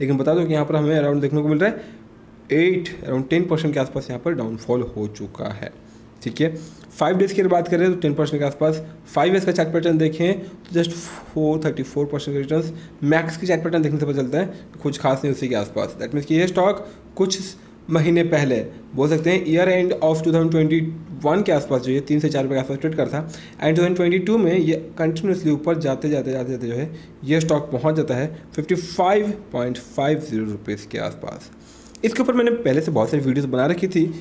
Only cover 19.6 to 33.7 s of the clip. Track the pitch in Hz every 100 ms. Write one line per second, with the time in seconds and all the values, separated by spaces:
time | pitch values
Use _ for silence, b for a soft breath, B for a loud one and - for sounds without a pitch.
19.6 | 180 185 180 - 160 160 165 165 165 160
20.6 | 160 165 160 - - 139 147 175 202 151
21.6 | 135 131 127 135 139 151 151 151 135 135
22.6 | 131 135 160 160 131 143 160 - - -
23.6 | 147 160 175 180 175 185 175 226 180 185
24.6 | 160 160 - - 160 165 202 180 160 143
25.6 | 170 160 143 131 151 147 127 131 123 127
26.6 | 120 120 156 B B - 135 156 160 147
27.6 | 147 123 156 156 143 123 151 160 B -
28.6 | 151 180 - - 180 208 208 202 - 127
29.6 | 123 123 - - 139 156 156 110 110 104
30.6 | - 101 - 110 107 104 - - - -
31.6 | B B B - 220 226 254 247 233 233
32.6 | 143 135 160 139 110 151 135 127 135 127
33.6 | 139